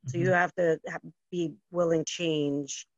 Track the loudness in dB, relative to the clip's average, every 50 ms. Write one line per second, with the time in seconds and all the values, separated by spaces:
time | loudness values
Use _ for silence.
0 | -10 -6 -4 0 2 4 4 4 2 2 _ 2 2 2 2 0 -2 -10 -10 -10
1 | -12 -16 _ _ _ _ -4 -4 -4 -4 -6 -10 _ _ -2 0 2 2 2 2
2 | 0 -2 -6 -2 -2 0 0 0 0 0 -2 -2 -4 -6 -10 -12 -14 _ _